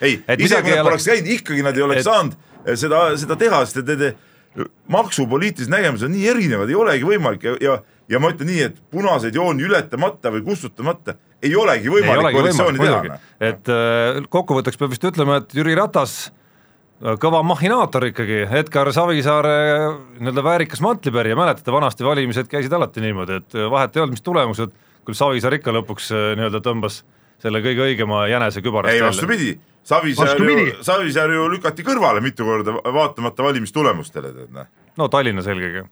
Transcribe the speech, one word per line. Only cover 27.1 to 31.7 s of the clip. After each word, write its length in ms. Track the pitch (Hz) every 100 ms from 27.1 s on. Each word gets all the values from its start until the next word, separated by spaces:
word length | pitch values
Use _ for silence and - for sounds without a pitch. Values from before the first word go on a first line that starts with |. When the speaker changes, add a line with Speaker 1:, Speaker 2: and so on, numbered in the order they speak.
| _ _ _
Speaker 2:
selle 220 | 113 107
kõige 220 | 117 123 135
õigema 380 | 117 107 104 104
jänese 320 | 123 110 98
kübarast 300 | 107 107 98
Speaker 1:
Ei, 80 | 117
Speaker 2:
välja. 140 | 113
Speaker 1:
vastupidi. 400 | 185 180 226 127 - _ _ -
Savisaar 400 | - 156 135 147
ju, 180 | 143 202
Speaker 3:
Vastupidi. 380 | 147 143 117
Speaker 1:
Savisaar 480 | - 190 170 139 156
ju 140 | 160 160
lükati 340 | 180 160